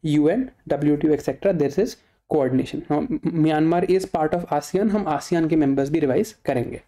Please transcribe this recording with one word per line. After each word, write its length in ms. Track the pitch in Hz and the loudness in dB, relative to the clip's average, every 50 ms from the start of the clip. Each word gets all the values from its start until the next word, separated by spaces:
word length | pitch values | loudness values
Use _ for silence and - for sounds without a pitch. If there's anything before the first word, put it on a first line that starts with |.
| - | -2
यू 240 | 160 147 151 147 156 | 0 2 2 4 2
एन, 200 | 185 240 262 254 - _ _ - | 2 0 -4 -6 -10 _ _ -6
डब्ल्यू 280 | 147 143 147 147 147 | -4 -2 2 0 0
टी 140 | 147 151 156 | 2 2 0
ओ, 60 | 151 | 0
et 100 | 143 - - | 0 0 -4
cetera, 240 | 131 - - 196 190 165 | -6 -2 -2 -2 0 2
this 180 | 147 135 135 - 208 | 0 0 0 -2 -2
is 100 | - - _ _ _ _ _ _ _ 160 | -2 -4 _ _ _ _ _ _ _ 0
coordination। 520 | 156 135 127 127 131 131 - - 147 - - | 0 0 2 0 0 -2 -2 -8 -12 -6 -2
Now, 100 | 147 151 156 - 160 156 - 170 165 165 151 | -2 -2 -2 -2 -6 -4 -4 -4 0 2 2
Myanmar 380 | 160 156 151 156 160 165 175 180 175 180 185 | 2 2 2 2 2 2 2 2 2 2 0
is 80 | 185 - - | 0 -2 -2
part 220 | 170 156 156 - 175 | -2 0 0 0 -2
of 60 | 175 - - 147 | -2 -2 -2 -4
asean, 320 | - - - 185 208 226 | -4 -2 -2 0 0 2
हम 140 | 196 214 196 156 151 143 | 0 0 -2 -2 -4 -4
asean 320 | - - 175 170 165 156 | -2 -2 0 0 2 2
के 60 | 165 | 2
मेंबर्स 340 | 160 147 139 139 139 139 139 | 2 2 2 2 0 0 0
भी 100 | 147 165 | 0 0
रिवाइज 360 | 151 139 123 - 220 - - _ _ | 0 2 2 0 0 -2 -6 _ _
करेंगे। 360 | - 139 123 120 120 120 - _ | -4 -2 -2 -2 -4 -8 -12 _